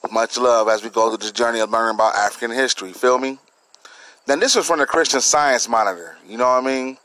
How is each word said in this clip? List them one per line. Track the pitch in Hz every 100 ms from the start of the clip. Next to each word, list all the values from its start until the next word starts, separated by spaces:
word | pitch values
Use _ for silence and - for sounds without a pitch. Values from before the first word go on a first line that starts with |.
| -
Much | 113 113 -
love | 123 117 110
as | 110
we | 110
go | 110 113
through | 110
this | 107
journey | 104 117 117
of | 110
learning | 110 113 110
about | 110
African | - 104 - 120
history, | 117 131 - 95
feel | 92 127 127
me? | 135 135 _ _ _ _ - - - _
Then | - 143
this | 254 247
was | 170
from | 165
the | 139
Christian | 165 156 135
Science | - 151 147 123 113
Monitor, | 117 104 90 82 - -
you | 110
know | 123
what | 127
I | 131
mean? | 131 131 131